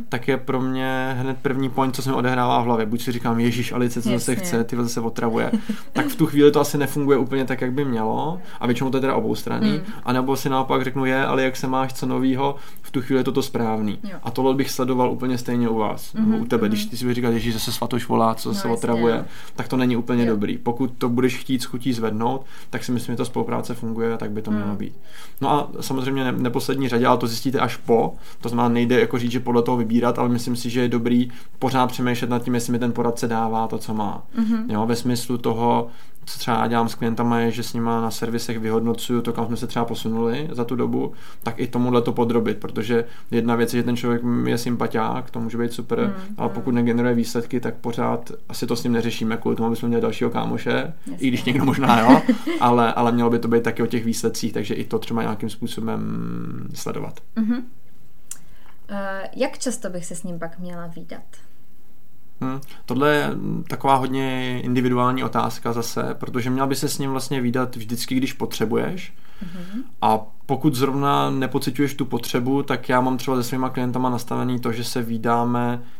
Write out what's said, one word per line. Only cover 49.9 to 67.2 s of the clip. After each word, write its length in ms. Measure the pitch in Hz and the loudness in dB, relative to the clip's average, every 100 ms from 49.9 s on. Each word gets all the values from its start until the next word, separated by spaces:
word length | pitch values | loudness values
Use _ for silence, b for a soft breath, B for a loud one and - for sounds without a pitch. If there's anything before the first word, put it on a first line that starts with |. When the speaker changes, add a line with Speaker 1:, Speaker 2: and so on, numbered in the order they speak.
| 117 | 2
Speaker 1:
dalšího 280 | 113 107 120 | 0 0 -2
kámoše, 640 | 117 113 117 120 123 151 - - | 0 -2 -2 0 0 -2 -6 -8
Speaker 2:
Jasně. 100 | - | -2
Speaker 1:
i 80 | 135 | 0
když 160 | 123 | 0
někdo 220 | 120 143 131 | 0 2 2
možná, 340 | 131 139 117 | 4 6 8
jo, 220 | 113 151 - 220 | 8 8 6 2
Speaker 2:
<laughs> 180 | - 339 | 0 2
Speaker 1:
ale, 340 | 120 120 117 | 4 6 4
ale 180 | - 120 | 4 4
mělo 180 | 120 117 | 4 4
by 100 | 117 | 2
to 80 | 117 | 4
být 160 | 117 | 2
taky 200 | 117 110 | 2 0
o 20 | 113 | 0
těch 180 | 123 113 | 0 0
výsledcích, 480 | 110 113 110 110 | 0 -2 0 -2
takže 200 | 117 107 | -2 -2
i 100 | 113 | -4
to 160 | - 113 | -2 -4
třeba 220 | - 117 | -2 -2
nějakým 280 | 113 104 113 | -2 -2 -4
způsobem 500 | - 117 - 113 110 107 113 58 58 58 - - | -4 -4 -4 -4 -2 -2 -4 -4 -4 -4 -4 -6
sledovat. 460 | - - - - - - 226 | -4 -4 -4 -6 -6 -4 -2
Speaker 2:
Mhm. 200 | 214 240 247 - - - - - - - b b b b - | 0 -2 -4 -6 -6 -6 -8 -8 -8 -8 b b b b -6
Eh, 400 | 202 196 190 - 196 | -6 -6 -6 -6 -2
jak 220 | 269 - | -2 -2
často 300 | 269 214 196 | -4 -4 -6
bych 160 | 180 170 | -6 -6
se 100 | 175 | -6
s 80 | |
ním 160 | 180 170 | -6 -6
pak 200 | 165 180 | -6 -6
měla 280 | 180 175 170 | -6 -6 -8
vídat? 340 | 170 175 - - - - - - - - - - - - - | -8 -8 -8 -8 -8 -8 -8 -8 -8 -8 -8 -8 -8 -8 -6
Speaker 1:
Hmm, 180 | 131 135 B B - | -4 -4 B B -4
tohle 280 | 127 147 147 | 2 6 6
je 140 | 143 139 101 107 - | 2 -2 -2 -4 -2
taková 280 | - 139 135 | 0 4 4
hodně 640 | 131 131 135 127 127 127 | 4 -2 -2 -2 -2 -2
individuální 600 | 127 127 123 123 123 131 | 0 2 4 4 2 2
otázka 500 | 120 120 117 - 123 | 0 0 0 -2 -2
zase, 300 | 117 117 - 123 | -2 -2 -2 -4
protože 360 | 127 127 123 120 | -4 -4 -2 0
měla 180 | 127 135 | 0 0
by 80 | 135 | 0
se 140 | 147 | -2
s 80 | - | -2
ním 120 | 139 | -2
vlastně 300 | 131 | -2